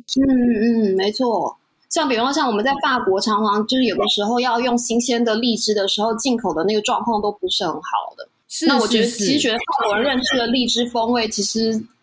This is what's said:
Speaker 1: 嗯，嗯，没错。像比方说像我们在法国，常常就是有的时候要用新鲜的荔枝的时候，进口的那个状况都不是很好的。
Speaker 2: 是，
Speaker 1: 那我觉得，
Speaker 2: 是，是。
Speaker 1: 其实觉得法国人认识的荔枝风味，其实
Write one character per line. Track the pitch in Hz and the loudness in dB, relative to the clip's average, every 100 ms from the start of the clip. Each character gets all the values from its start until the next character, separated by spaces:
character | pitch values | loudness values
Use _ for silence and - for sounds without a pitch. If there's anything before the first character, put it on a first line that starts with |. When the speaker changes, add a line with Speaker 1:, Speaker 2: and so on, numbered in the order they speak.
| - 262 269 | -6 0 2
Speaker 1:
嗯， | 254 240 214 233 226 202 | 4 2 2 2 2 2
嗯， | 190 | 2
没 | 202 | 0
错。 | 208 254 196 131 - _ _ - | 0 0 0 -4 -8 _ _ -6
像 | 330 285 | -2 0
比 | 226 | 0
方 | 262 | 0
说 | |
像 | 302 262 | 0 0
我 | |
们 | 208 | 0
在 | 254 269 | 0 0
法 | 294 247 | 0 0
国， | 202 190 | 0 0
常 | 220 208 214 | 2 0 2
常 | 202 220 | 0 0
就 | 262 | 2
是 | 240 | 2
有 | 151 | 0
的 | 220 | -2
时 | 208 202 | 0 0
候 | 240 | 0
要 | 247 240 | 0 0
用 | 247 240 | 2 0
新 | - 233 | 0 0
鲜 | 240 233 | 0 0
的 | 233 214 | 2 0
荔 | 247 214 | 0 0
枝 | - | 0
的 | 208 196 | 0 0
时 | - | 0
候， | 220 220 | 0 0
进 | 269 247 | 0 0
口 | 185 | 0
的 | 156 185 | 0 0
那 | |
个 | 214 | 0
状 | 214 220 | 0 -2
况 | 226 214 | 0 0
都 | 208 | -2
不 | 208 370 | -4 -4
是 | - 175 | -2 -4
很 | |
好 | 151 - 101 - - | -4 -4 -4 -4 -12
的。 | - _ - | -20 _ -12
Speaker 2:
是， | - 302 | -2 2
Speaker 1:
那 | 240 | 2
我 | 214 | 2
觉 | 226 | 2
得， | 240 | 0
Speaker 2:
是， | |
是。 | - 196 | 0 0
Speaker 1:
其 | |
实 | 147 | 2
觉 | 247 | 0
得 | 226 | -2
法 | - - 214 | -2 -2 0
国 | 202 | 0
人 | |
认 | 277 254 | 0 0
识 | 262 262 | -2 -2
的 | 233 | 0
荔 | 254 233 | 0 0
枝 | 233 240 | 0 -2
风 | 240 226 | -2 0
味， | 247 220 | 0 0
其 | 208 | -2
实 | 202 220 226 220 - _ | -2 0 0 -2 -6 _